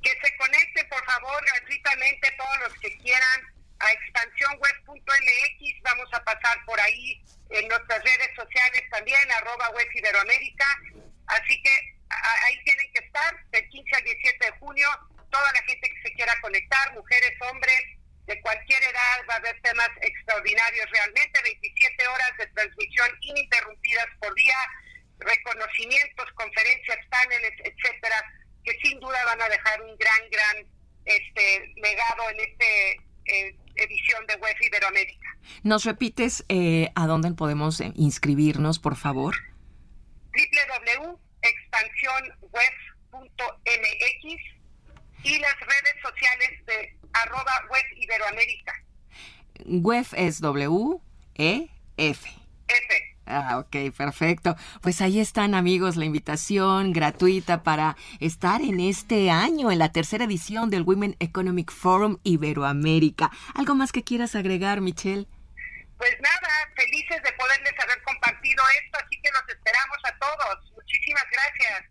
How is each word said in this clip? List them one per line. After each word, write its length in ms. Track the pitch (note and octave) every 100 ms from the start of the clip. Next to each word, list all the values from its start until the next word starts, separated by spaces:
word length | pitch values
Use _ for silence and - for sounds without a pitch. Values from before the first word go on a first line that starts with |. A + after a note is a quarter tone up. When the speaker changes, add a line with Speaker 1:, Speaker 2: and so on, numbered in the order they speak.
Speaker 1:
Que 80 | -
se 260 | C4 C#4+ C#4+
conecten, 500 | C4 D4+ E4+ D#4 -
por 140 | C4+ B3+
favor, 360 | B3 C4 D4
gratuitamente 840 | D4 B3+ - C#4+ C#4+ C4 B3+ C#4 C4+ C4
todos 320 | C4 C4+ A#3
los 60 | -
que 180 | G#3 -
quieran 420 | B3 B3+ B3+ C4 B3+ - - -
a 120 | G#3+
expansión 600 | A3 - A#3+ A#3 - C#4+ C#4+
web 240 | C#4 C#4
punto 280 | - C#4+ -
m 200 | C4+ C6+ - - -
x. 180 | D4 -
Vamos 240 | B3+ A#3+ B3
a 120 | A#3
pasar 320 | - G#3+ A#3+ A#3 -
por 140 | A3+
ahí 420 | G#3 A3 - - - - -
en 180 | G#3+ A3
nuestras 300 | A3+ - A3+
redes 260 | A3+ B3+ B3+ -
sociales 460 | A3+ B3+ B3+ B3 -
también, 300 | G#3+ G#3+ C4+ C#4
arroba 360 | A#3 A3 A#3+ A#3
web 180 | A#3 A#3
iberoamérica. 720 | A#3 G#3+ G3+ G3+ B3 - - C#4 C#4 - - - - -
Así 340 | - - -
que 360 | - - - - -
a-, 380 | - - - -
ahí 100 | -
tienen 220 | - C6+ -
que 100 | -
estar 400 | - D4 D#4 E4 -
del 180 | G#3+ G#3+
quince 280 | C4+ C#4+ C4+
al 80 |
diecisiete 420 | - - C4 A#3+ A3+
de 120 | -
junio. 300 | C#4+ C#4 C#4+ D4 - - -
Toda 220 | C4+ C#4
la 100 | C4 -
gente 200 | - C4
que 120 | - A3+
se 60 |
quiera 180 | - A#3 A3+
conectar, 540 | G#3+ G3 G3 C4+ C4+
mujeres, 380 | A#3+ - B3 B3 - B3
hombres, 320 | C4 C4 B3+ - - - -
de 160 | - G#3
cualquier 420 | A3+ G#3+ - B3+
edad, 420 | C4+ B3 B3 B3 A#3+
va 60 |
a 20 | A3+
haber 240 | A3+ A#3
temas 300 | A#3+ A#3 A#3 -
extraordinarios 840 | - - - G#3+ G#3 G#3+ A#3 A3+ G#3+
realmente, 500 | A3 G#3 G#3 - C#4+
veintisiete 680 | A#3 A3 - - - - B3
horas 240 | C4 B3+ A#3
de 80 | G#3+ -
transmisión 520 | G#3 - A#3 - A#3+ -
ininterrumpidas 840 | - C#4+ - A#3+ A3+ G#3 - A#3 A3+ -
por 120 | G#3
día, 220 | G3 B3+ C4 C4 - - - _ _
reconocimientos, 1120 | - A3+ A#3+ A3+ G#3+ - A3+ C#4 C#4+ - A#3+
conferencias, 640 | - A3 G#3+ A#3+ B3+ - A3 -
paneles, 420 | F#3+ B3 A#3+ A3 -
etcétera, 520 | - - B3 A#3 A3+ A3 G#3+ - - -
que 160 | - A3+
sin 160 | C4 C4+
duda 180 | C4 B3+
van 160 | A#3+ A3+
a 80 | A3+
dejar 320 | A3 A3 G#3+
un 160 | A3 A3
gran, 340 | A3 A3 A3+
gran, 360 | G#3+ G#3+ - - - - - -
este, 680 | - - - G3+ G3 - -
legado 520 | G#3 G3+ A#3 A#3 A3+
en 120 | G#3+
este... 520 | A3 - A#3 G#3 G3 - - -
Eh, 320 | - G3 G3 - - -
edición 500 | G#3+ G#3+ G#3+ A3 A3
de 80 | G#3
wef 240 | G#3+ G#3+
Iberoamérica. 680 | - G#3 G3 G3 G3 - - - - -
Speaker 2:
¿Nos 220 | G#3 G#3+
repites, 600 | A3+ G#3+ A#3 - B3 - -
eh, 400 | F#3+ F3 E3 E3
a 120 | - D#3+
dónde 260 | D#3+ E3
podemos, 480 | E3 D#3 D3 D#3 D#3+
eh, 100 | -
inscribirnos, 840 | - D3+ - D3 C#3+ D3+ D#3 D3+ E3
por 180 | D3+ C#3+
favor? 380 | D3 C3 C3+ - - - - - - - - - -
Speaker 1:
W 840 | - - - C#4 B3 A#3 B3 D#4+ F4 _ _
Expansión 1000 | A3+ - - A#3 A3 - C4 C4 C4 -
Wef 320 | G3 A#3+ B3 - - - _
punto 500 | B3+ C4 - B3 -
M 240 | - A#3+ A3 - B3 -
X 140 | D4+ E4 - - - - - - - -
y 160 | C#4+ D4+
las 200 | D4 C#4
redes 360 | A#3 C#4 C#4+ D4
sociales 640 | C4 - B3+ B3+ B3+ - -
de 320 | A3 G3+ - -
arroba 520 | A#3 A3+ B3+ C4 B3+ -
wef 140 | C4 B3 -
iberoamérica. 800 | G#3+ A3+ G#3+ G#3+ B3 - - - - - - - - - - -
Speaker 2:
wef 480 | - F3+ F3 A#3+ B3+
es 260 | - F3+ D3+
W 600 | D#3+ C#3 C#3+ E3+ B3 F4+ - - -
E 340 | - D3+ A#3 E4 - - -
F. 340 | D#3 C3 - - - - -
Speaker 1:
F. 380 | - - - - - -
Speaker 2:
Ah, 320 | C#3 C3+ B2
ok, 360 | C#3 C#3+ C#3 -
perfecto. 600 | C#3+ - D#3+ E3+ F3+ E3 - -
Pues 200 | F3+ F3
ahí 200 | F#3+ G3+
están, 340 | G#3+ - G#3
amigos, 420 | G3 F3+ F#3 F#3 E3
la 80 |
invitación 880 | D#3 D3+ - D3+ - G3+ F#3+ F#3+ G3
gratuita 680 | E3 D3 - F3+ F#3+ F3 E3+
para 340 | E3 D#3 D#3 D3 - -
estar 420 | D#3+ - F3+ G#3+
en 200 | C4+ F#3
este 500 | F3+ G3 - A3 F#3+
año, 400 | E3 A#3 D#4+ B3
en 80 | F3
la 140 | D#3+
tercera 320 | E3 D#3+ G#3+
edición 440 | A#3 F#3 - G#3+ A3+
del 140 | G3
Women 340 | E3+ G3 G3+ -
Economic 500 | E3+ F#3 F#3 F3+ E3
Forum 480 | - F3+ F#3 G#3+ G3
Iberoamérica. 1040 | G3+ E3 D3+ D3 C#3 C#3+ D3+ D#3+ D#3 - - - -
¿Algo 220 | - C#4 C#4
más 160 | C4
que 100 | -
quieras 320 | - A#3+ A#3+
agregar, 460 | A3 F#3+ F#3 F#3+ G3+
Michelle? 480 | F#3+ E3+ F#3+ G3 G3+ - - - - - - -
Speaker 1:
Pues 200 | B3 B3+
nada, 280 | C#4 F4 F4+ D4+ D4+
felices 480 | - B3+ C#4+ C4+ E4
de 100 | C#4
poderles 420 | - B3+ C4+ C#4 C#4
haber 240 | A#3 B3
compartido 640 | - C4 A#3+ - C4 B3+ C4 C#4
esto, 160 | - D4
así 160 | - -
que 80 | D4
los 180 | C4+ B3+
esperamos 440 | A3 A3 A#3 C#4 C#4+
a 160 | C4 -
todos. 540 | C#4 D4+ B3+ G3 -
Muchísimas 500 | - - - - D4 C4
gracias. 540 | B3+ C#4+ - A#3+ G3 -